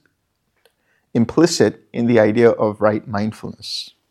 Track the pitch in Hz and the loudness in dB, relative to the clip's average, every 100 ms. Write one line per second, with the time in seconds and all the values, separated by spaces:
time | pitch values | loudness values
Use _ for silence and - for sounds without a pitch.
0 | _ _ _ _ _ _ _ _ _ _ | _ _ _ _ _ _ _ _ _ _
1 | _ 123 113 - 165 - 104 - _ 127 | _ -4 -2 2 0 2 0 0 _ -6
2 | 120 120 107 110 117 - 110 101 104 107 | 0 2 2 4 2 2 -2 -2 -2 -2
3 | - 104 107 - 98 - - - - _ | -6 -8 -8 -10 -16 -16 -16 -14 -16 _
4 | _ | _